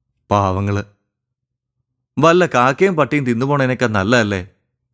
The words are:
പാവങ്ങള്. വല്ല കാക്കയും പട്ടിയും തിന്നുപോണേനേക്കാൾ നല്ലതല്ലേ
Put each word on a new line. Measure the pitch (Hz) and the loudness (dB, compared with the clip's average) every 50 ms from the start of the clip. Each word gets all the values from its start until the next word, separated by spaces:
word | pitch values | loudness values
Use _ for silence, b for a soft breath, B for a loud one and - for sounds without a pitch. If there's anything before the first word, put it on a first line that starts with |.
| _ _ _ _ _ - | _ _ _ _ _ -2
പാവങ്ങള്. | 101 101 101 95 92 98 98 101 101 104 104 - _ _ _ _ _ _ _ _ _ _ _ _ _ _ _ _ _ _ _ _ _ _ _ _ - 131 | 0 0 0 0 -2 -2 -4 -4 -4 -6 -8 -10 _ _ _ _ _ _ _ _ _ _ _ _ _ _ _ _ _ _ _ _ _ _ _ _ -4 2
വല്ല | 147 165 170 180 175 | 2 4 4 4 2
കാക്കയും | - - 123 123 131 131 - 185 196 180 | 2 2 0 2 2 2 0 0 0 2
പട്ടിയും | 156 139 110 151 147 135 | 0 -2 -2 -2 -4 -2
തിന്നുപോണേനേക്കാൾ | 123 117 113 131 139 147 139 131 127 127 107 127 | -2 -2 -2 -2 -2 0 0 0 -2 0 -2 -2
നല്ലതല്ലേ | 110 107 98 95 107 127 120 107 101 101 92 87 - _ _ _ _ _ _ _ _ | -2 0 -2 0 2 2 2 2 0 -4 -6 -8 -10 _ _ _ _ _ _ _ _